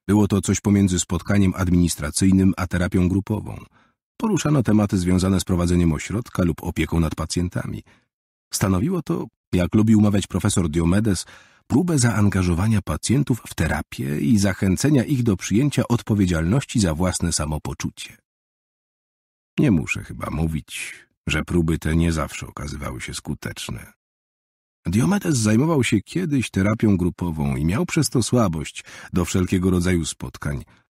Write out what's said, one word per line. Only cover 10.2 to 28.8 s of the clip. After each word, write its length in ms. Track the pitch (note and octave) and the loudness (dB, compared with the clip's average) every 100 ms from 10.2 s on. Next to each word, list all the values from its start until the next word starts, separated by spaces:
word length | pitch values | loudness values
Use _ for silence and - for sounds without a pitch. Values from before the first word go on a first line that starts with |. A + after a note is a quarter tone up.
| - | -2
profesor 420 | F#2 G#2 G2 E2+ | -2 0 0 0
Diomedes, 560 | D#2+ E2 G2 A2+ F2 - - - _ _ | 0 2 2 2 -2 -4 -18 -20 _ _
próbę 320 | C3 F3 D3+ | 0 2 2
zaangażowania 840 | A#2+ G#2+ G2+ F#2+ F2+ E2 G#2+ G#2+ | 2 2 2 2 0 0 2 0
pacjentów 600 | - D#2 - B2 C#3+ A#2+ - | -2 -6 0 0 0 -4 -6
w 80 | - | -4
terapię 640 | D#2+ D2+ - - B2 - | -4 -4 -8 -8 -6 -2
i 180 | C#3+ G#2+ | 2 2
zachęcenia 680 | G2+ F#2 G2 F2+ C#3 C#3+ | 2 0 0 2 2 2
ich 200 | G#2 C3+ | 2 0
do 140 | A#2+ F#2 | 0 -2
przyjęcia 500 | - G2 C#3+ - - | 0 0 2 0 0
odpowiedzialności 920 | A2+ - G#2 F#2 E2 E2 C3 - B2+ | -2 0 2 2 2 0 0 0 0
za 160 | F#2 D2+ | 2 2
własne 360 | F2+ - F2 | -2 0 -2
samopoczucie. 840 | - D2+ D2+ - - - - - - _ _ _ _ _ _ _ _ _ _ _ _ _ - | -2 -4 -6 -8 -8 -10 -10 -16 -20 _ _ _ _ _ _ _ _ _ _ _ _ _ 0
Nie 120 | D3 | 2
muszę 320 | E2+ A#1+ - | 2 0 -8
chyba 260 | - - - | -10 -10 -8
mówić, 680 | D2 D#2+ D#2 - - - - _ _ - | -4 -2 -4 -8 -12 -14 -16 _ _ -4
że 160 | D#2 | -4
próby 360 | D#2 F2 D#2+ D#2+ | 0 0 0 -2
te 160 | D#2 E2 | 0 0
nie 160 | E2 | 2
zawsze 360 | D#2+ C#2 - - | 0 -4 -8 -14
okazywały 540 | - D2 C#2 C2+ B1+ | -12 -12 -10 -10 -10
się 120 | - | -12
skuteczne. 800 | - - C#2+ - - - A#1 - _ _ _ _ _ _ _ _ _ E2 | -12 -10 -10 -10 -12 -12 -12 -16 _ _ _ _ _ _ _ _ _ -2
Diomedes 520 | G2 D3+ G3+ F3+ C3+ | 0 2 0 0 0
zajmował 460 | G#2+ A2 D#3 D#3 | 2 2 2 2
się 180 | A2 G2+ | 2 0
kiedyś 480 | - E3 F3+ C#3+ - | 0 -4 -2 -2 -2
terapią 480 | F#2+ G2 A2 A2 F#2 | 0 0 2 4 4
grupową 580 | F2 - F2 D#2 C#2+ C2 | 2 -2 -6 -2 -2 0
i 100 | D#2 | 0
miał 200 | A2 F3+ | 0 -2
przez 240 | E3 C#3 | -2 0
to 140 | C3 | 0
słabość 600 | G#2+ B2 G2+ D#2+ C#2+ - | 0 2 2 -2 -8 -12